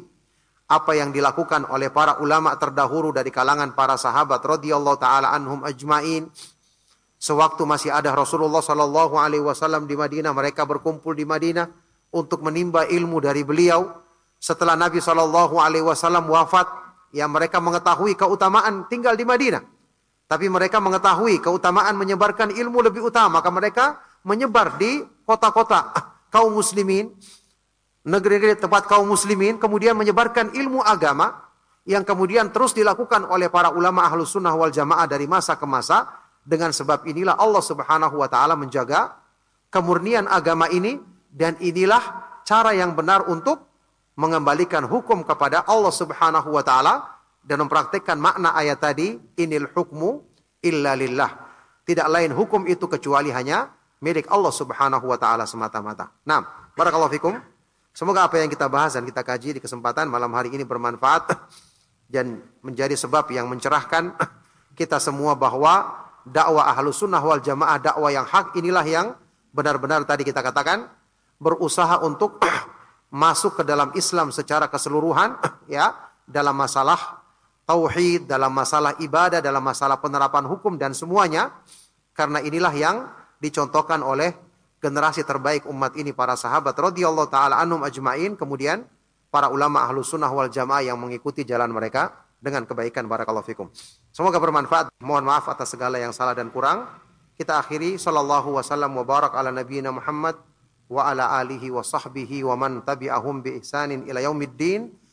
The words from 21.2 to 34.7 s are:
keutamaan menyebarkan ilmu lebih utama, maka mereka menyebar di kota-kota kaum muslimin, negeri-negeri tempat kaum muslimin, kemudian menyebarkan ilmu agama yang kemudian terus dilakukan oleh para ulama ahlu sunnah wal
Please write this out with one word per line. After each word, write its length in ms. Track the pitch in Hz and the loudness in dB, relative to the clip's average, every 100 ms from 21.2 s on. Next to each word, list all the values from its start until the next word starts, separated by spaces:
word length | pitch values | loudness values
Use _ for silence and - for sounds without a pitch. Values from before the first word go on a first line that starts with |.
| 226 180 | 2 2
keutamaan 520 | 170 180 180 185 196 196 | 2 0 2 2 2 0
menyebarkan 560 | 196 190 208 202 214 208 | -2 2 2 2 -2 -2
ilmu 240 | 240 240 | -2 2
lebih 320 | 226 202 226 | 2 2 0
utama, 280 | 233 208 165 | 4 4 4
maka 120 | 175 | 2
mereka 320 | 180 208 226 269 294 - _ | 0 0 2 0 0 -16 _
menyebar 560 | 190 214 262 226 180 139 | -4 -2 2 4 2 2
di 240 | 240 285 - _ - | -2 -2 -8 _ 0
kota-kota 640 | 220 220 226 226 190 - - - - _ | 2 4 4 4 2 2 -4 -6 -20 _
kaum 160 | 220 226 | 4 4
muslimin, 640 | 214 208 196 190 190 226 - - - _ _ _ _ _ _ 147 | 2 -2 0 0 0 -2 -10 -20 -20 _ _ _ _ _ _ -2
negeri-negeri 480 | 196 196 202 214 208 | 2 4 4 4 2
tempat 320 | 190 202 - | 2 2 4
kaum 160 | 208 | 4
muslimin, 560 | 202 208 202 202 202 226 | 4 0 0 2 0 0
kemudian 320 | 220 208 220 | 0 2 2
menyebarkan 640 | 220 208 196 233 233 220 254 | 2 2 2 2 0 -2 -2
ilmu 240 | 277 262 | -4 0
agama 640 | 214 196 151 139 202 - - _ _ _ | 2 2 2 2 0 -2 -20 _ _ _
yang 160 | - 196 190 | -2 -2 0
kemudian 400 | 185 185 226 202 | 0 2 2 2
terus 240 | 220 254 | 2 0
dilakukan 560 | 220 208 196 233 220 175 | 2 2 2 0 0 2
oleh 240 | 185 175 | 0 2
para 160 | 175 175 | 4 4
ulama 400 | 165 180 185 175 | 4 2 4 2
ahlu 160 | 165 | 2
sunnah 320 | 160 202 180 160 | -2 -2 0 2
wal 160 | 160 | 2